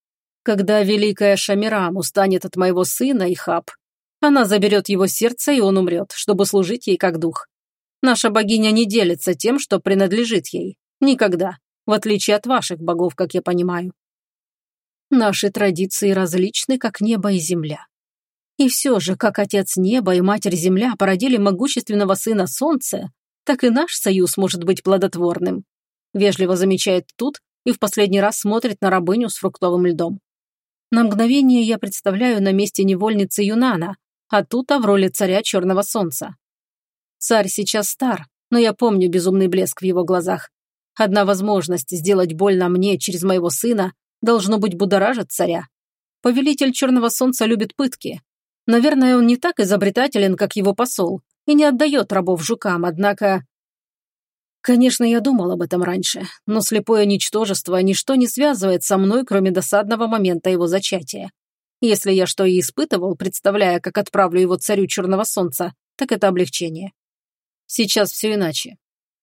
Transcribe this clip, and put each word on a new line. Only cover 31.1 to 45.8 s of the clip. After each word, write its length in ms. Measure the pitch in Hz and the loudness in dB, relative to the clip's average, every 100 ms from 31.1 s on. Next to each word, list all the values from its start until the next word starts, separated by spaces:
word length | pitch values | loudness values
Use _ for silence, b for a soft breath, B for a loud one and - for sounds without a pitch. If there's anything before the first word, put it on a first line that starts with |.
| 202 233 277 262 247 | 2 2 4 4 4
я 140 | 220 220 | 2 -2
представляю 640 | 208 - 202 190 247 220 | -4 -6 -2 0 0 2
на 80 | 196 | 2
месте 320 | 190 208 - | 2 0 0
невольницы 600 | 190 185 220 208 190 - | 0 2 0 0 -2 0
Юнана, 520 | 202 220 254 185 170 190 _ _ - | 0 2 2 0 -4 -10 _ _ -2
а 160 | 208 | 0
Тута 340 | - 240 254 285 | 0 -2 0 0
в 80 | 214 | 2
роли 220 | 202 190 | 2 2
царя 340 | - 190 185 | 0 0 0
Чёрного 420 | - 196 180 190 | 0 -2 0 0
Солнца. 520 | 202 226 175 - - - _ _ _ _ _ _ _ - | -2 -2 -4 -6 -12 -16 _ _ _ _ _ _ _ -10
Царь 300 | - 226 190 | -2 0 0
сейчас 420 | - 202 220 208 | -2 -4 -2 -4
стар, 380 | - 262 185 156 _ - | -4 -4 -4 -8 _ -2
но 80 | 240 | 2
я 160 | 226 | 2
помню 360 | 214 233 196 180 | 2 2 2 2
безумный 380 | 180 175 190 190 | 2 2 2 2
блеск 340 | 185 185 - | 0 -2 -4
в 40 | 185 | -2
его 180 | 180 | -2
глазах. 460 | 175 185 175 180 - _ _ _ _ - | 0 -2 -2 -6 -8 _ _ _ _ -2
Одна 280 | 214 208 | 0 2
возможность 720 | 202 196 202 202 160 175 - 180 | 2 0 0 -2 -2 -4 -6 -4
сделать 380 | 165 196 180 | 0 2 2
больно 340 | 160 196 185 180 | 0 2 2 2
мне 300 | 180 196 190 | 2 0 0
через 260 | - 175 | -4 -4
моего 260 | 190 185 170 | 0 0 0
сына 440 | - 240 220 185 - _ _ | -2 -2 0 -2 -6 _ _
должно 360 | 226 233 190 214 | 0 0 2 0
быть 180 | 202 175 | -2 -2
будоражит 560 | 196 196 208 247 185 | 0 2 2 -2 -6
царя. 360 | - 180 170 - _ | -4 -2 -4 -8 _